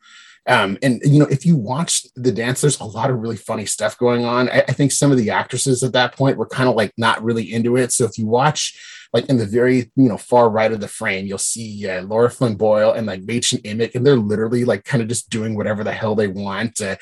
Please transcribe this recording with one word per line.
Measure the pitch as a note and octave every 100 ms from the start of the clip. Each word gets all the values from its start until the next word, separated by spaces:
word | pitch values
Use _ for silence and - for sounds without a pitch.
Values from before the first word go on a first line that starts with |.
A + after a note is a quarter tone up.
| _ - - _ -
Um, | B2 G2 G2
and, | C#3 A#2 D3
you | C#3+
know, | C#3+
if | C#3+ E3+
you | D#3+
watch | G#2 C3+ E3+ - - -
the | B2+
dance, | G#2 A#2 A#2+
there's | D3 -
a | A2
lot | G#2+ C3
of | B2+
really | A2+ A2+
funny | - A2 -
stuff | - G#2+ -
going | A#2+ A#2+ A#2+
on. | A#2+ B2+
I, | C3+ C#3+
I |
think | C3 C#3
some | - C#3+
of | C3
the | G#2
actresses | F#2+ G#2+ A#2+ C#3 B2+
at | C3
that | B2 A#2+ -
point | C3+ B2+
were | A2
kinda, | - B2+
like, | A2+ G2+ -
not | A2+ -
really | A2 A#2 F2+
into | A2+ A#2 B2
it. | B2
So | - A2+
if | -
you | G#2+
watch, | A#2+ C#3+ D3 - - - - -
like, | A#2+ -
in | B2+
the | G#2
very, | A#2 B2 B2+ A#2+ -
you | C3
know, | F#2+
far | - B2 A#2
right | G#2+ A2
of | A2
the | G2+
frame, | - A2 F#2+ G2
you'll | F#2+
see, | - A2+ A2 G#2 G2+
uh, | F#2
Laura | F#2+ G#2+ B2
Flynn | - B2 G2+
Boyle | G#2+ G#2+ A2
and, | C#3 A2
like, | F#2+
Machen | G2 A#2 - B2
Amick, | G2+ G#2+ A2+ B2
and | B2+
they're | C3+
literally, | G#2 G#2 A2 A#2+ A#2+
like, | G2
kinda | - B2 A2
just | A#2 -
doing | A2+ A2 G#2+
whatever | G2+ G#2
the | G#2
hell | F2+ A2
they | G#2+ G2+
want. | F#2+ G2+ G2 A2+ -
Uh, | G2+ F#2+